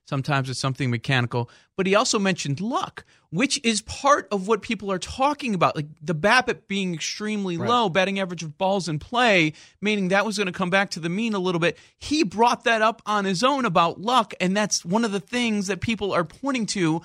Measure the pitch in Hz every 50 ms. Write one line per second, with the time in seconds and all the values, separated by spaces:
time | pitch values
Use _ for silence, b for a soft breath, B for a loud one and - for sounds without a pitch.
0 | _ - 147 135 131 156 143 135 131 131 123 - - 135 127 - 139 123 120 110
1 | - - 135 123 120 - 135 120 117 b b b b b _ - 185 190 190 214
2 | 254 - - 214 196 190 180 - - 147 139 131 190 233 294 381 - - - -
3 | b b b b b b 156 180 277 285 - - - 226 220 208 - - - -
4 | - 277 294 392 - - 208 196 185 208 226 214 - - 226 196 208 196 190 175
5 | - - - 247 269 294 294 294 294 233 202 165 151 131 - 160 147 151 - -
6 | 151 170 165 151 180 208 240 254 254 247 - 240 _ - 196 202 190 180 170 156
7 | - - - - 208 214 214 202 196 185 170 165 190 226 240 247 247 175 151 196
8 | 185 196 196 196 190 175 180 156 170 151 - - 190 190 202 202 160 170 151 151
9 | - - 240 240 247 233 196 175 156 156 151 B B B B B 190 214 214 202
10 | 185 175 190 202 196 220 190 208 202 180 175 - 190 175 190 196 202 196 - 175
11 | 156 170 175 208 233 226 208 196 180 185 175 160 170 165 b b b b b b
12 | - - 294 311 320 170 - 208 233 240 240 233 - 240 226 214 214 226 226 -
13 | _ 208 214 202 196 196 190 165 247 269 294 269 240 208 165 180 170 170 - -
14 | 185 233 254 247 208 - - - 180 180 190 208 208 - - - - 170 190 226
15 | 233 208 196 190 - _ 233 247 240 226 208 208 185 196 190 185 - 240 226 -
16 | 208 185 - 170 170 - - - 262 277 262 240 208 - - 202 170 156 160 165